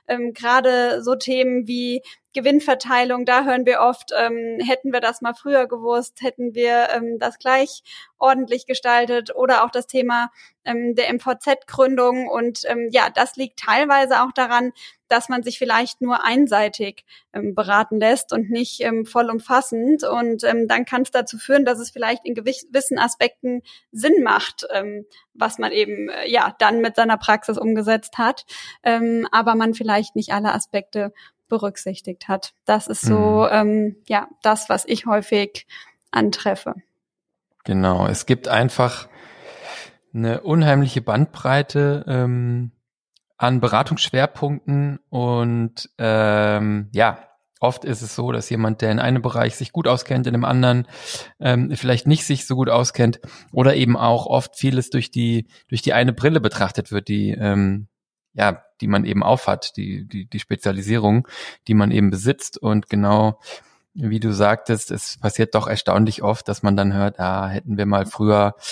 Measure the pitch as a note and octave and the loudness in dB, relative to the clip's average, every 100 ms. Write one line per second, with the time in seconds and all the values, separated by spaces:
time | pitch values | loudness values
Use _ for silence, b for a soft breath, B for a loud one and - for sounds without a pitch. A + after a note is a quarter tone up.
0 | - A#3+ A#3+ A3+ A#3 C4 B3+ B3 A#3+ A#3 | -6 -4 -6 -4 2 2 4 2 0 -2
1 | A#3 C4 B3+ B3+ B3+ B3 A3 B3 B3 B3+ | -2 -2 0 0 0 0 -2 -4 -4 -6
2 | B B _ C4+ B3+ D4 D4 B3+ B3 B3 | B B _ -2 2 2 2 -2 0 0
3 | B3 B3 B3 B3 C4+ B3+ B3 B3 A#3 B3 | 2 0 2 2 2 2 2 4 2 2
4 | - - A#3 A#3 A3+ A#3 B3 C4 C4+ B3 | -4 -2 -2 -2 -6 -4 -2 -2 -2 -2
5 | A#3 A#3+ A#3 A#3+ C#4+ C#4 B3 A#3+ A#3 A#3+ | -2 -2 -6 -6 0 2 2 -2 -2 -2
6 | B3 - B3+ - A#3+ A3 A#3+ A#3+ A#3+ A#3 | -2 -6 -8 -4 -6 0 2 2 2 0
7 | A#3 A#3 A#3+ - B3+ C4 C#4+ - B B | -4 -4 -4 -4 0 0 0 -6 B B
8 | B _ C4 C4 B3 B3 - B3+ B3 A#3+ | B _ 2 2 0 -4 -4 -4 2 2
9 | A#3+ A#3+ A3 - B3+ A#3 A#3 B3 - C4 | 2 -2 -4 -2 2 4 2 -2 -2 -2
10 | B3 A#3+ A#3+ b b _ A#3 A#3 A#3+ A#3 | 0 0 -2 b b _ -6 -4 0 0
11 | - A#3+ C4 B3 D4 C4+ - - C4 B3+ | 0 -2 -4 -2 -2 -2 -2 2 2 4
12 | B3 B3+ B3 A#3 A#3+ A3+ - A#3+ A#3 A#3+ | 2 0 -4 -2 -4 -4 -4 -4 0 2
13 | - - B3 - C4 - - A3+ D4 C#4 | 2 2 -2 -4 -10 -6 0 0 4 4
14 | C4 A#3+ B3+ C4 A#3+ A#3+ B3 B B B | 4 2 2 0 0 0 -2 B B B
15 | _ A#3+ A#3+ B3 A#3 - A#3 A3+ B3 - | _ 0 0 -4 -6 -6 0 0 -2 -4
16 | B3 B3 A3+ B3+ C#4 G#3 G#3+ G#3+ G3+ - | -4 -2 2 2 4 2 0 -2 -8 -10
17 | _ b _ G#3 G#3 F#3+ G3+ G3+ G#3+ A3 | _ b _ -8 -4 -4 0 0 2 0
18 | A3 C4+ - A3+ G3+ A#3 A#3+ - A#3 A3+ | 2 2 0 -4 -2 -4 -4 -4 -2 -2
19 | A3 A#3+ A#3 A3+ - B3+ C4+ A3+ B3 D4+ | 0 0 0 -4 0 0 0 -2 2 2
20 | - A#3 A#3 A3+ A#3 A#3 A3+ A#3 B3 B3+ | 0 -2 -2 0 0 0 0 0 0 -2
21 | C4 B3+ B3 A3 - C#4+ B3 A#3 A#3+ B3+ | 0 0 0 -8 2 2 2 -2 -6 -6
22 | A3+ B3+ E4+ A3+ A3 B3+ - C4 C4 C4 | -4 -4 -6 -6 -4 -6 -4 -2 -2 0
23 | A#3+ - A#3+ - B3 B3 B B B A3 | 0 0 -2 -2 -6 -6 B B B -2
24 | C#4+ F4 A#3 G3+ - - - G3+ G#3 G#3 | 2 4 4 2 0 -10 -6 -6 -4 -10
25 | G#3 b _ - A3 A3+ A3 G#3+ G#3 G#3 | -16 b _ -4 -4 -2 -2 -2 -2 -4
26 | G#3 - - A#3 G3 - G#3+ A#3 A3+ A3+ | -8 -8 -2 0 0 2 2 2 0 2
27 | A3+ G#3+ - G#3+ - G#3 A3 A3 G#3+ A3 | 2 2 2 0 0 -4 -2 0 0 0
28 | - - A#3 C#4 - B B B A#3+ A#3 | -2 -2 -2 -2 -12 B B B 0 0
29 | A#3 A#3 A#3 A3+ A3+ A3+ A3+ A3+ A3 G#3 | 0 0 0 0 2 2 2 0 0 0
30 | G#3+ G#3+ - G3+ G#3+ G#3+ - G3+ F#3+ G#3+ | 0 -6 -4 -2 -2 -2 -4 -6 -4 -6
31 | G3+ b b _ _ A3+ G3+ - F#3+ F#3+ | -6 b b _ _ -4 -4 -6 -10 -10
32 | - F3+ - F#3+ - - - G#3+ - G#3 | -12 -14 -6 -6 -6 -8 -2 -2 -2 -4
33 | - G#3+ G#3+ G#3+ A3 G#3+ G#3 G#3+ G#3+ G#3 | 2 2 4 4 4 2 2 2 -2 -4
34 | - G#3 - - G#3+ A3 - G#3+ - A3+ | -4 -4 -4 -2 0 0 -2 -4 -2 -4
35 | A#3 G#3+ G3 G#3 G3+ - - B B B | 0 -2 0 0 -2 -8 -18 B B B
36 | _ A#3 G#3+ - G#3 G3 - F3+ - _ | _ 0 0 0 -4 -4 -6 -12 -18 _
37 | _ _ _ _ _ _ - F#2+ F#2 F2+ | _ _ _ _ _ _ -2 2 2 2
38 | - G#2 - B2 - A2 B2 - B2 - | 0 -2 0 -2 2 2 2 2 0 -2
39 | - B B B B B B B B B | -14 B B B B B B B B B
40 | _ A2+ A2+ A#2 - E3 D3+ C#3 C#3 B2+ | _ -4 -2 -2 0 4 6 4 4 0
41 | A2+ G#2+ D#3 - B2+ C#3 C#3 D3 C#3+ C#3+ | 0 2 0 -2 0 0 2 0 0 -2
42 | - B2+ B2 B2 A#2+ B2 A#2+ - _ _ | -2 -2 0 -2 -2 -4 -6 -12 _ _
43 | _ _ _ - B2 B2+ A#2 G#2+ C#3 D#3+ | _ _ _ -2 0 2 2 0 0 -2
44 | - C3 C#3+ - C#3+ C#3+ - C#3+ C#3+ C#3 | -2 0 0 -2 -4 -4 -2 -2 -2 -6
45 | _ B2 B2 A#2+ A#2+ A#2 A2+ - - - | _ -4 0 0 0 0 -2 -6 -16 -4
46 | A2+ A2 G#2+ G#2 G#2+ G#2 G#2+ G#2 G#2 G#2+ | 0 2 4 2 2 2 0 -2 -2 2
47 | A2+ - - _ _ _ B2 B2 - A2+ | 2 0 -14 _ _ _ -2 -2 -6 -6
48 | A#2 - B2 A#2+ - A2+ A2 A2 A2 A2 | -6 -6 -4 -4 -4 -2 -2 0 0 0
49 | B2 B2+ A#2+ A#2+ A#2 - C3 E3+ C#3 B2 | 2 0 0 -2 -2 -4 -8 -4 0 -2
50 | - B2+ B2 A#2+ B2+ B2+ B2+ B2 A#2+ B | -2 -2 0 -2 0 2 4 2 -2 B
51 | B B B _ B2+ B2 C3 C#3 B2+ A#2+ | B B B _ 0 0 0 -2 -2 0
52 | C#3+ D3+ - C3+ - C3 B2 A#2 B2+ - | 2 2 2 -4 -2 -2 2 2 2 2
53 | A#2+ - B B B - C3 C#3 A#2+ A#2+ | 2 2 B B B 4 4 6 2 2
54 | A#2 A#2 - C3 - - C3+ B2+ - B2+ | 2 2 2 -2 -2 -4 0 0 0 -4
55 | - B2 A#2 A#2 - b _ A#2+ - A2+ | -2 -2 0 0 -4 b _ -4 0 2
56 | B2 - C#3+ D#3+ G#2+ - F#2+ - - G#2 | 2 2 2 2 0 0 -2 -2 -4 -6
57 | - G#2 G2+ A2 G#2 G2+ G2 G2 G#2 _ | -2 -2 -2 -2 0 2 0 -2 -8 _
58 | _ _ _ - G#2 F2+ _ _ G#2 G#2 | _ _ _ -2 -2 -2 _ _ -2 0
59 | F#2+ G2+ G2 B2+ - G2 - - G2 G2 | 0 0 2 2 0 -4 -6 -10 -8 -10
60 | G2+ G2+ F#2+ G#2 - - G2+ F#2+ G2 A2+ | -10 -12 -10 -12 -8 -4 -4 -4 -2 2
61 | G#2 A2+ - B B B - G#2+ G2+ A2 | 4 4 0 B B B 2 4 4 4
62 | G2+ F#2 A2+ C#3 - - G#2+ G#2+ - G#2 | 2 2 0 -2 -8 -6 -2 0 0 0
63 | G2+ G#2 A2 G#2+ B B B B _ F#3 | 4 4 4 0 B B B B _ -8
64 | A2+ A2 A2 G2+ G#2 A2 - A2 - - | -4 -2 -2 2 2 2 0 -4 -2 -8
65 | - - G#2+ - A2 G#2+ - G#2+ - F#2+ | -8 -6 -4 0 0 0 0 -2 2 2
66 | A2 - G#2 A2+ - G2+ G#2 G2 G2 G2 | 2 0 -2 -2 -6 -2 0 2 2 2
67 | G2+ - F#2 F#2+ F#2+ G2 - G#2 G2+ G2 | -2 -2 -4 -2 -4 -6 -6 -4 0 0
68 | G2 - G#2+ G#2 G2+ - B | -2 0 2 4 2 -2 B